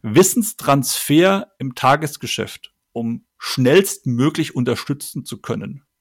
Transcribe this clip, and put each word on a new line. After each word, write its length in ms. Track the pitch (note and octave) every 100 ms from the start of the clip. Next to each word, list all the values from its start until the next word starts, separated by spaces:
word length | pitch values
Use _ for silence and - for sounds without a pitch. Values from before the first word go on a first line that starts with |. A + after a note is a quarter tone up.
Wissenstransfer 1500 | A2 A#2+ G3+ B3 G#3 - - C#3+ B2 - - D3 F#3 G3 - -
im 180 | C3+ -
Tagesgeschäft, 960 | C3 D3 D#3 - - - G2 - - _ _
um 340 | A#2 A#2 A#2+ _ -
schnellstmöglich 1160 | - - B2+ F3 G3 - C3+ A#2+ C#3+ E3 D3 C3+
unterstützen 680 | B2 A#2 - C#3 - C#3+ -
zu 160 | A2+
können, 420 | - A2+ G2+ C#3 _ _